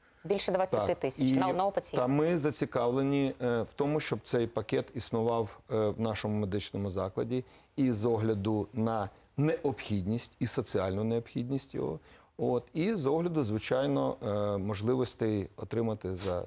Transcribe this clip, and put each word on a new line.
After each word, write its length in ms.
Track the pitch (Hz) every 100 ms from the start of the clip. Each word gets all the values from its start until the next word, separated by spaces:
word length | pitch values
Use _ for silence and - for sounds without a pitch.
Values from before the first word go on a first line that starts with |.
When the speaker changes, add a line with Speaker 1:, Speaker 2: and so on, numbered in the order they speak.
| _ _
Speaker 1:
Більше 280 | 160 - -
двадцяти 440 | 180 185 110 104 175
тисяч 340 | 135 139 131
Speaker 2:
Так. 80 | 135
Speaker 1:
на 80 | 185
Speaker 2:
І 40 |
Speaker 1:
одного 200 | 175 196
пацієнта? 360 | 185 - 139 127
Speaker 2:
та 60 |
ми 240 | 143 160 175
зацікавлені, 960 | 143 - 139 131 120 131 135 139 135 -
е, 200 | 123 117
в 120 | 101
тому, 260 | - 143 151
щоб 200 | - 110
цей 240 | - 123 117
пакет 380 | - - 131 -
існував, 680 | - - 117 113 117 110 - -
е, 140 | 113 107
в 140 | 101
нашому 380 | 113 104 107 107
медичному 520 | 101 101 - - 98
закладі 540 | 92 95 120 117 127 - - - -
і 160 | 131
з 140 | 107 117
огляду 640 | 110 110 104 104 107 98
на 360 | 117 113 113 101 - - -
необхідність, 960 | 151 165 143 - - 104 92 117 - -
і 80 | 120
соціальну 560 | - - 101 95 95
необхідність 720 | 110 117 117 127 120 135 - -
його, 240 | 131 156 - - - -
от, 260 | 123 123 -
і 200 | 156 185
з 120 | 214 135
огляду, 380 | 160 175 156
звичайно, 720 | 113 107 - 127 143 139 131 -
е, 340 | 117 104 104 101
можливостей 920 | 98 98 110 127 120 - 110 107 92 -
отримати 580 | 104 113 113 104 92 92
за 280 | 95 90